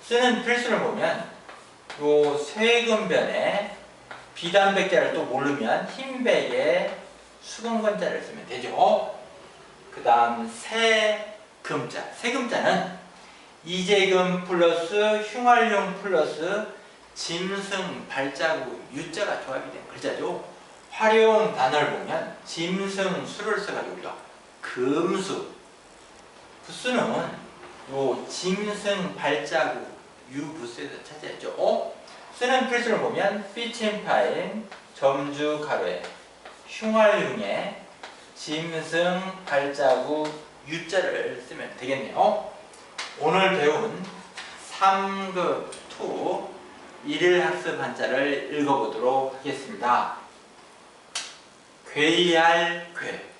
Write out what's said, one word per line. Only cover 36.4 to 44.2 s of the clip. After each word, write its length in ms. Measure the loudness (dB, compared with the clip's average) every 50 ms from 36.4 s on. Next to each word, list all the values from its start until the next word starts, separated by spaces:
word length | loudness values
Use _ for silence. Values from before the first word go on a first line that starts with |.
| -20 -20 -20 -20 -20
흉활용에 1120 | -16 -12 -6 -4 2 4 6 6 6 6 4 0 -2 -4 -4 -4 -4 -2 -4 -4 -6 -8 -10 -16 -20 -20 -18 -18 -18 -18 -20 -20 -20 -18
짐승 840 | -14 -8 -6 -4 -4 -4 -4 -6 -6 -6 -2 0 2 2 4 2 0 -2 -6 -8 -10 -6
발자국 840 | 0 0 0 0 0 -2 2 4 4 4 4 2 -2 -2 -2 -2 -4 -6 -8 -14 -18 -20 -20 -12
유자를 760 | -8 -8 -8 -6 -2 0 0 0 0 -2 -2 -4 -4 -6 -8 -12
쓰면 300 | -14 -12 -12 -12 -12 -12
되겠네요. 760 | -10 -4 -4 -4 -4 -4 -6 2 4 4 4 4 2 -4 -8 -14 -16 -20 -20 -20 -20 -20 -16 -12 -12 -12 -12 -8 0
오늘 380 | 2 4 4 6 4 4 4
배운 460 | 4 4 4 4 2 -2 -2 -4 -8 -10 -12 -12 -16